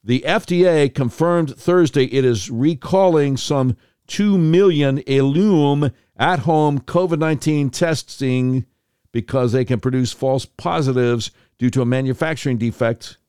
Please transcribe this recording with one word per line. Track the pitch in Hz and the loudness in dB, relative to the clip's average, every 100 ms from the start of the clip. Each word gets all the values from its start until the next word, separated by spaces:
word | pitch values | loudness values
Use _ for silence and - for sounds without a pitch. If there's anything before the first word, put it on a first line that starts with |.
The | 101 127 147 | -2 -2 0
F | 208 - | -2 0
D | 175 180 | 2 4
A | 156 143 | 4 2
confirmed | - 123 - 165 175 151 - | 0 -4 0 0 0 -2 -4
Thursday | - 180 160 143 131 | 0 2 2 2 0
it | 135 131 | 2 2
is | 113 95 | 0 -4
recalling | 113 147 160 - 190 190 160 143 135 | -2 -2 -2 -2 2 4 2 0 -2
some | - 143 131 123 _ _ _ | -2 0 0 -2 _ _ _
two | - 208 196 | -2 0 2
million | 160 170 202 151 143 135 | 4 4 4 2 0 -2
Ellume | - 135 135 151 214 175 143 143 147 - _ - | 0 0 2 2 2 4 2 2 -2 -6 _ -4
at-home | 139 180 123 156 151 143 | -2 0 0 2 2 -2
covid | - 170 185 160 | -2 -2 0 0
nineteen | 160 151 156 151 139 | -2 -2 -2 -2 -2
testing | - 170 156 - - 135 127 127 127 127 _ _ _ _ | -2 -2 -2 -8 -6 -2 0 0 -2 -6 _ _ _ _
because | 117 - 135 123 | -8 -4 -2 0
they | 127 | 0
can | 123 120 | 0 -2
produce | 131 127 123 | -2 -2 -2
false | - 135 135 - | -4 -2 -2 -6
positives | - 175 170 135 127 120 120 - _ _ _ | -10 -6 -2 -2 0 0 -2 -6 _ _ _
due | 123 | -2
to | 131 | 0
a | 120 | 0
manufacturing | 127 131 127 160 160 143 120 | -2 -2 -4 -4 -4 -4 -2
defect. | 113 - 117 117 - - | -4 -2 -4 -4 -12 -20